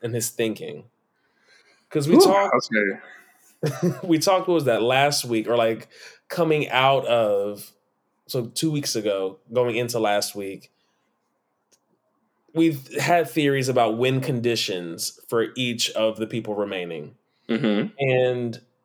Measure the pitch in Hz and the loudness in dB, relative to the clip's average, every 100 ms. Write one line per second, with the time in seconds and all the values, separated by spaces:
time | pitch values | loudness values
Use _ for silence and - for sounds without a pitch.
0 | 117 117 107 - 113 104 80 76 - _ | -6 -4 -4 -2 -4 -4 -10 -14 -18 _
1 | _ _ _ _ _ _ _ _ _ 156 | _ _ _ _ _ _ _ _ _ -4
2 | 143 247 190 196 196 127 - 110 98 107 | 6 8 8 6 2 0 0 0 0 -4
3 | - - _ _ _ _ 151 - 175 - | -12 -20 _ _ _ _ -6 -2 -2 -2
4 | 185 160 196 185 175 165 131 110 117 131 | 0 2 4 2 2 2 2 2 2 4
5 | 143 143 123 113 107 120 113 110 - - | 2 0 -2 -2 0 2 2 0 -8 -20
6 | - - - - 165 151 131 127 135 135 | -20 -20 -8 -2 0 0 0 2 4 2
7 | 110 117 107 101 101 101 - _ _ _ | 2 2 2 0 -2 -8 -16 _ _ _
8 | _ _ - 127 113 - 160 147 139 117 | _ _ -8 -6 -6 -4 -2 -2 -2 -4
9 | 104 98 95 98 - 117 123 113 120 117 | -2 -2 -4 -8 -4 -2 0 -2 -2 0
10 | 107 104 - 104 98 92 - _ _ _ | 0 0 -2 -6 -10 -12 -18 _ _ _
11 | _ _ _ _ _ _ _ _ _ _ | _ _ _ _ _ _ _ _ _ _
12 | _ _ _ _ _ 160 165 143 - 143 | _ _ _ _ _ 2 2 0 -6 -4
13 | 139 175 156 165 143 139 131 123 113 113 | 2 2 2 0 2 2 0 2 2 2
14 | 127 131 131 123 117 110 - 92 85 82 | 0 0 -2 -2 0 -2 -2 -6 -8 -8
15 | - - - 117 107 - 123 120 - 107 | -10 -10 -4 -2 -2 -4 -6 -4 -4 -2
16 | 110 110 110 117 107 104 101 95 87 80 | -2 -2 -6 -6 -6 -4 -4 -4 -6 -10
17 | 76 - _ _ - 113 110 104 208 - | -12 -18 _ _ -6 -2 0 0 -2 -2
18 | 135 127 127 123 120 117 - _ | 0 2 2 0 -6 -8 -16 _